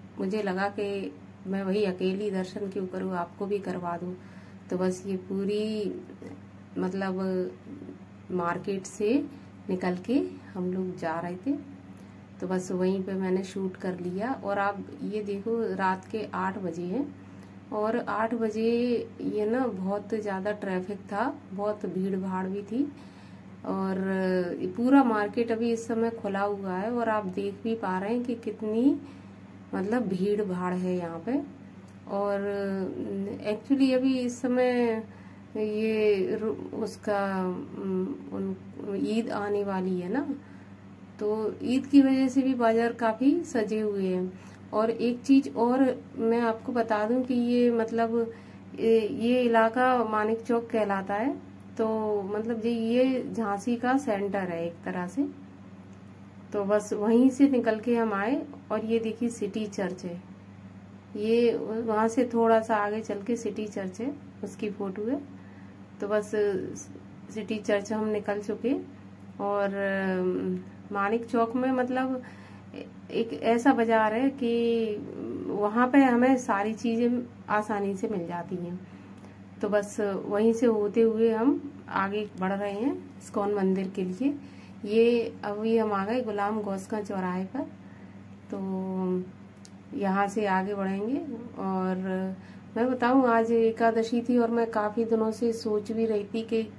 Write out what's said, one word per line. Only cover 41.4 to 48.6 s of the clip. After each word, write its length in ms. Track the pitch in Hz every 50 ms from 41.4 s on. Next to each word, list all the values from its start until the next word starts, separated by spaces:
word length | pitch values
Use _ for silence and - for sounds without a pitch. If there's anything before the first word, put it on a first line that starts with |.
| 220 202 185 - 190
ईद 220 | 226 247 269 -
की 140 | - - 277
वजह 240 | 269 269 269 262 269 254
से 140 | 254 269
भी 100 | 254 262 262
बाज़ार 380 | 240 240 226 226 226 233 233 233
काफ़ी 340 | - 240 220 220 - 254 277 320 349 330
सजे 340 | - - 240 214 196 220 214
हुए 260 | 214 208 202 196 190
हैं। 260 | 185 185 180 185 185 185 - - - - - - -
और 180 | - 214 220 226
एक 300 | 226 - 226 247 240 -
चीज़ 260 | - - 269 269 277 -
और 300 | - 214 233 240 247 262 269 254 247 - - - - -
मैं 220 | 226 226 233 233
आपको 320 | 240 226 220 226 - -
बता 320 | 240 240 226 226 220 208 214
दूं 160 | 220 247 262
कि 120 | 254 254 254
ये 360 | 240 240 240 240 240 240 240
मतलब, 640 | 233 226 226 226 233 226 233 226 226 233 233 226 - - - - - -